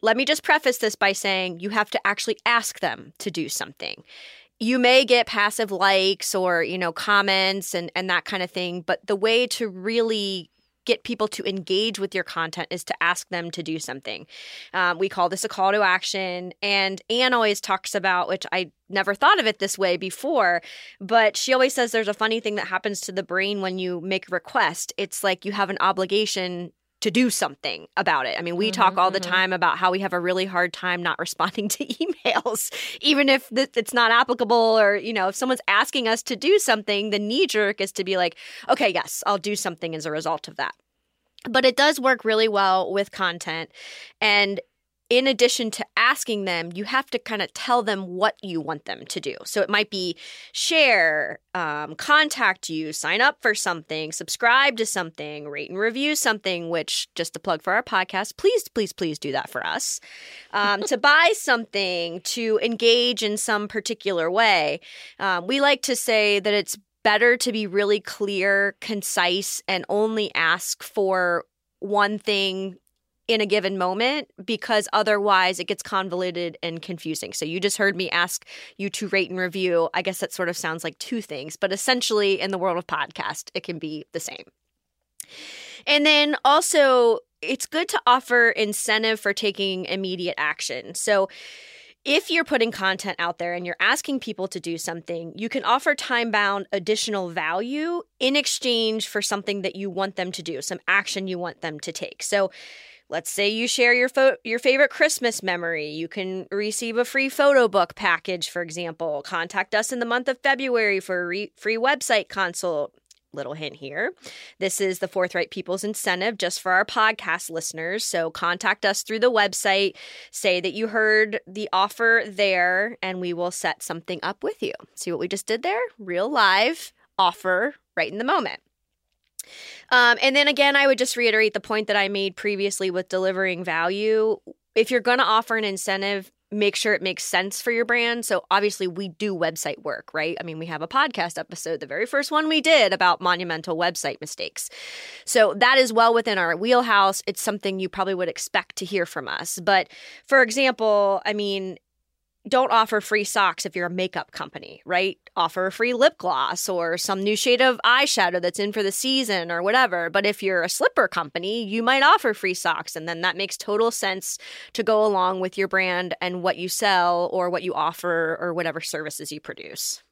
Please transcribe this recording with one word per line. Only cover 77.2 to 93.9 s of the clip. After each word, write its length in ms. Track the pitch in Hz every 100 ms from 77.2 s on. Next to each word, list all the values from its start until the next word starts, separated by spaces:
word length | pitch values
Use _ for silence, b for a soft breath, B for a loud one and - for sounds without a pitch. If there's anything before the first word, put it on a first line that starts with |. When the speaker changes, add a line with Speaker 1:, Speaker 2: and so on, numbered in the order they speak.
| -
Speaker 1:
So 140 | - 156
you 140 | 170
just 180 | 196 196
heard 180 | 202 180
me 140 | 185
ask 360 | 170 175 - - B B B
you 120 | 196
to 160 | - 208
rate 220 | 196 180
and 100 | 185
review. 500 | 185 185 185 170 165
I 80 | 175
guess 180 | 185 185
that 140 | 190
sort 160 | - 180
of 80 | 175
sounds 260 | 165 160
like 160 | 165 -
two 220 | - 233
things, 340 | 202 147 147 -
but 160 | 190
essentially 720 | 196 - 254 - 214 202 190
in 100 | 190
the 60 | 190
world 200 | 185 175
of 80 | 175
podcast, 640 | 151 143 - - 151 -
it 100 | -
can 160 | - 165
be 260 | 156 151 -
the 80 | 165
same. 240 | - - - _ _ _ _ _ _ _ B B B B B B -
And 180 | 294 294
then 300 | 302 294 294
also, 760 | 262 294 339 320 277 254 240 220 - _
it's 240 | 156 254 -
good 220 | 302 339
to 120 | - -
offer 440 | 247 - 240 233
incentive 720 | - 214 208 - 214 220 220
for 100 | 208
taking 520 | 196 214 196 196 185 180
immediate 500 | 190 196 180 175 -
action. 560 | 151 151 - 123 104
So 360 | 180 - 202 190 B B B B B B B
if 260 | - 294 -
you're 140 | 339
putting 280 | 320 277 226
content 440 | 226 190 190 202 180
out 180 | 170 175
there 160 | 170
and 120 | 175 180
you're 120 | -
asking 400 | 196